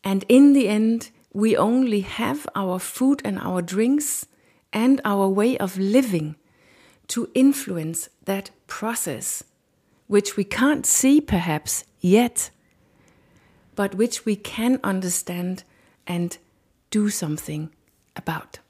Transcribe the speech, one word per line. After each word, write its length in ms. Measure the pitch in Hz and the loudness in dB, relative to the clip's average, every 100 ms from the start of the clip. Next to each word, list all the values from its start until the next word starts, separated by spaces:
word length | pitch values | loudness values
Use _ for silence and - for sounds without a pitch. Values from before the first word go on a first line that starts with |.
And 200 | 202 196 196 | -2 -4 4
in 240 | 247 285 | 8 8
the 160 | 277 208 | 6 4
end, 420 | 214 220 226 - _ _ | 2 2 0 -6 _ _
we 240 | 196 220 202 | -2 2 2
only 460 | 208 247 262 208 | 2 2 2 0
have 440 | 190 - 233 294 - | -4 -6 -6 -6 -6
our 240 | - 190 180 | -6 -4 -4
food 440 | - - 262 277 | -8 -2 0 0
and 160 | 214 190 | -2 -4
our 200 | - 180 | -4 -4
drinks 680 | 175 185 233 285 294 - - _ _ _ _ | -2 0 2 2 0 -6 -10 _ _ _ _
and 280 | 214 240 269 | 0 2 2
our 240 | 208 202 196 | 2 0 2
way 300 | 196 220 262 | 2 2 0
of 180 | 196 190 | -4 -2
living 600 | 196 240 254 175 156 156 _ _ _ _ _ _ - | 2 4 4 -2 -4 -10 _ _ _ _ _ _ -8
to 220 | - - | -6 -2
influence 720 | - 269 277 - 175 156 165 - _ | 4 4 4 -4 -6 -6 -8 -12 _
that 260 | - 196 196 _ _ | -6 -6 -6 _ _
process, 800 | - 214 233 - 123 - - - _ _ _ _ _ _ | -8 -6 -6 -6 -6 -8 -10 -12 _ _ _ _ _ _
which 320 | 202 202 - | 0 0 -4
we 60 | |
can't 420 | 196 - 262 294 - | -4 0 2 2 0
see 340 | - 262 294 | 2 4 4
perhaps 640 | 294 175 170 156 - - - _ | 4 -2 0 -4 -4 -8 -10 _
yet, 480 | 180 208 240 - - _ _ _ _ _ _ _ _ _ _ _ _ | 2 4 4 -2 -8 _ _ _ _ _ _ _ _ _ _ _ _
but 200 | - 196 | -4 -4
which 300 | 190 233 - | 0 -2 -2
we 100 | - | -4
can 460 | 202 - - 240 262 | -4 -6 -4 0 0
understand 840 | 202 190 185 170 - 175 180 185 - _ _ _ - | 0 -2 -2 -4 -6 -6 -6 -8 -12 _ _ _ -8
and 320 | 175 175 - _ _ _ _ _ | -4 -4 -8 _ _ _ _ _
do 220 | 214 208 | -2 -2
something 580 | 202 160 151 - 151 156 _ _ _ _ - | -2 -6 -6 -8 -10 -10 _ _ _ _ -12
about. 420 | - 160 - - | -8 -8 -12 -20